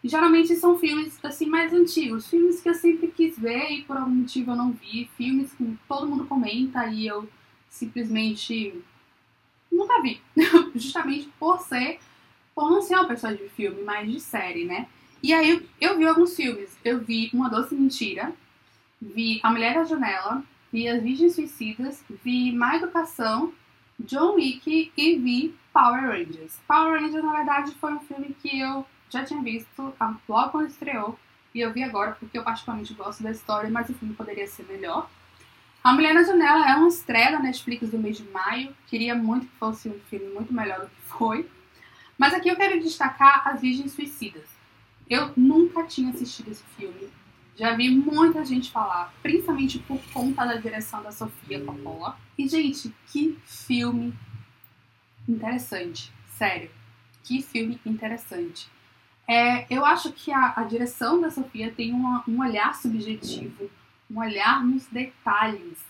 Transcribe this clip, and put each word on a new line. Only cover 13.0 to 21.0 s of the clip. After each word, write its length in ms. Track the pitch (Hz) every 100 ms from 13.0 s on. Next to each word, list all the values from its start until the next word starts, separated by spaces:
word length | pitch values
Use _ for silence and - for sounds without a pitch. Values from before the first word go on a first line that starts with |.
| 359
pessoa 280 | 240 220 202
de 140 | 202
filme, 320 | - 202 190
mas 260 | 202 208 214
de 100 | 269
série, 460 | - 214 185 170 175
né? 220 | 180 247 _ _ _
E 120 | 294 320
aí, 160 | 311
eu, 100 | 330 - _
eu 180 | 330 370
vi 80 | 320
alguns 280 | 320 349 -
filmes. 400 | 262 208 202 -
Eu 160 | 233 247
vi 300 | 220 226 226
Uma 160 | 247 254
Doce 280 | 220 269 277
Mentira, 580 | 269 - 214 185 269 370 _ _ _ _ _ _
vi 400 | 214 220 226 220
A 80 | 226
Mulher 240 | 233 226 311
da 80 |
Janela, 600 | 320 311 220 190 202 262 - _ _
vi 140 | 226 233
As 140 | 240